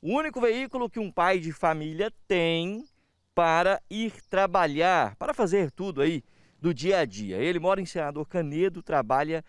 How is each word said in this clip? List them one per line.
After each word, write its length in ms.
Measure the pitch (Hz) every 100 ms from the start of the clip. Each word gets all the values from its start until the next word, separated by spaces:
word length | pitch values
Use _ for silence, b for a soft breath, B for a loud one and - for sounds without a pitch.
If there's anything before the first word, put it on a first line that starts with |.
O 80 | 151
único 300 | 247 311 269
veículo 480 | 233 226 262 262 240
que 120 | -
um 100 | 208
pai 300 | - 175 185
de 100 | 160
família 600 | 151 170 156 151 156 - - -
tem 580 | 180 165 165 170 208 294 _ _ _ _
para 480 | - 170 160 180 196 -
ir 220 | 202 226 - -
trabalhar, 880 | 185 196 175 165 143 175 180 117 104
para 180 | 247
fazer 360 | 294 202 196 165
tudo 280 | - 196 143
aí 220 | 147 165 - b b b
do 120 | 156
dia 260 | 156 160 190
a 60 |
dia. 340 | 147 95 104 92
Ele 200 | 143 175
mora 220 | 165 190
em 60 | 180
Senador 380 | 180 151 147 151
Canedo, 540 | 180 156 147 185 170
trabalha 600 | - 156 110 135 151 160